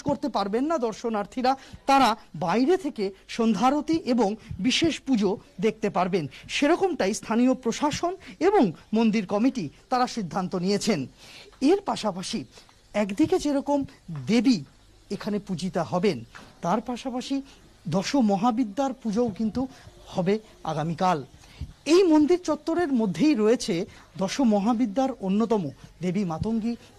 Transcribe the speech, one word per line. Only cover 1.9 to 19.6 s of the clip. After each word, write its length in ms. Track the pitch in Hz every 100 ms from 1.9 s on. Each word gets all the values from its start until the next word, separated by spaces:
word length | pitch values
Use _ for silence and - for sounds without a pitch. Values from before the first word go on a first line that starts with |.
| 269 240 226 - 156
বাইরে 300 | 165 208 262 370
থেকে 200 | 294 220 196 196 - -
সন্ধ্যারতি 600 | 226 185 247 294 - 320 -
এবং 160 | 240 202 220 - - 202
বিশেষ 280 | - 330 - -
পুজো 240 | 247 202 214 - -
দেখতে 240 | 214 214 208 190
পারবেন। 280 | 185 180 143 - - -
সেরকমটাই 560 | 285 339 370 311 196 214
স্থানীয় 320 | - 226 247
প্রশাসন 580 | 254 233 - 294 - 339 370 - 196 339
এবং 160 | 415 214 147 -
মন্দির 300 | 214 226 214 180
কমিটি 320 | 202 254 - 147 - -
তারা 160 | 247 254 -
সিদ্ধান্ত 360 | 180 196 180 185
নিয়েছেন। 360 | 180 202 220 180 127 - - - - - 269
এর 80 | 403 -
পাশাপাশি 520 | 220 214 180 180 220 131 - - _ _ 208
একদিকে 340 | 208 202 311 370
যেরকম 340 | 294 277 269 285 269 - - 151 123
দেবী 280 | 226 262 214 139 - _ - -
এখানে 240 | 202 220 208 202
পূজিতা 360 | 175 185 180 160
হবেন, 260 | 180 202 135 113 - - -
তার 160 | 170 208 226
পাশাপাশি 480 | 240 262 247 - 269 269 - - - - 170
দশ 140 | 185 285 214
মহাবিদ্যার 600 | 196 240 226 226 202 269 -
পুজোও 280 | 226 202 240 185
কিন্তু 240 | 220 247